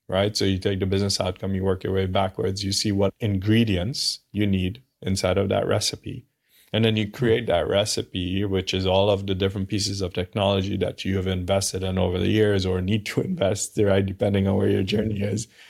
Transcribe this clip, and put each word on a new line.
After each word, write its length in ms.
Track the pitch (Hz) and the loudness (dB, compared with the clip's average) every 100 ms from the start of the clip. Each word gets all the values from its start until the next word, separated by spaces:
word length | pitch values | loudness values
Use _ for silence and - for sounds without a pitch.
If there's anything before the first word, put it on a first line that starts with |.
| - | -4
right? 260 | 95 104 | 0 0
So 120 | 104 98 | 2 0
you 100 | 95 | 2
take 240 | 101 98 | 0 0
the 60 | 95 | 0
business 340 | 98 101 - | 0 0 -2
outcome, 340 | 95 92 98 | -2 -4 -4
you 80 | 98 | -2
work 200 | 95 92 | 0 -2
your 80 | 101 | -2
way 140 | 95 95 | -2 0
backwards, 580 | 98 98 - 98 95 | 0 0 -2 -4 -2
you 80 | 98 | -4
see 200 | 98 107 | -2 0
what 200 | 98 98 - | 2 0 0
ingredients 1000 | 110 98 98 110 113 92 95 147 - - _ | -2 0 2 4 4 0 -2 -4 -4 -6 _
you 140 | 101 104 | -2 0
need 340 | 95 92 - _ _ | 2 0 -4 _ _
inside 340 | - 95 92 92 | -4 0 0 2
of 140 | 98 | 2
that 160 | 101 92 | 0 0
recipe. 560 | 101 - - 110 117 - _ _ _ _ | 0 -2 -6 -10 -14 -16 _ _ _ _
And 120 | 110 | 2
then 120 | 113 110 | 2 2
you 140 | 104 | -2
create 360 | - 120 117 113 | 0 2 2 2
that 200 | 85 76 | 0 2
recipe, 760 | 98 104 - 104 92 90 95 | 0 0 -2 -6 -6 -2 -2
which 280 | 101 95 90 | 0 0 0
is 140 | 95 95 | -2 2
all 240 | 95 101 | 2 4
of 160 | 101 98 | 2 -2
the 80 | |
different 340 | 95 98 101 95 | -2 -2 -2 -4
pieces 320 | 104 90 98 | -2 -4 -4
of 140 | 90 | -6
technology 640 | - 90 107 98 98 95 101 | -4 -6 0 2 2 0 -2
that 260 | 92 - | -2 -4
you 120 | 95 98 | -4 -2
have 100 | 92 | 0
invested 560 | 92 90 98 - 98 | -2 0 0 0 -4
in 160 | 95 92 | -2 0
over 200 | 90 90 | 0 0
the 100 | 95 | 2
years 360 | 107 104 101 | 4 4 2
or 160 | 92 92 | 0 0
need 240 | 92 110 104 | 0 -2 -2
to 140 | - | -2
<laughs> 100 | 95 | -2
invest, 440 | 87 95 107 - - | 0 0 0 -4 0
right, 300 | 101 98 98 | 4 4 2
depending 400 | 98 104 101 98 | 0 0 2 2
on 80 | 98 | 2
where 140 | 101 | 2
your 140 | 101 | 2
journey 360 | 95 104 110 101 | 2 0 0 -2
is. 260 | 101 104 - - - | -2 -4 -6 -14 -20